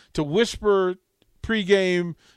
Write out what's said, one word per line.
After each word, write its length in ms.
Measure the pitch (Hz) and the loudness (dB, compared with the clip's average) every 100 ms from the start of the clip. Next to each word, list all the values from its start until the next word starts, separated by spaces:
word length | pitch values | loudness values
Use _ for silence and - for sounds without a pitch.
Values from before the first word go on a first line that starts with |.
| _ | _
to 120 | - | -6
whisper 720 | 151 170 233 - 214 196 185 185 _ _ _ _ | -2 0 0 0 0 2 0 -4 _ _ _ _
pregame, 720 | - 220 185 196 185 180 175 160 _ | -4 -4 2 2 2 0 -4 -8 _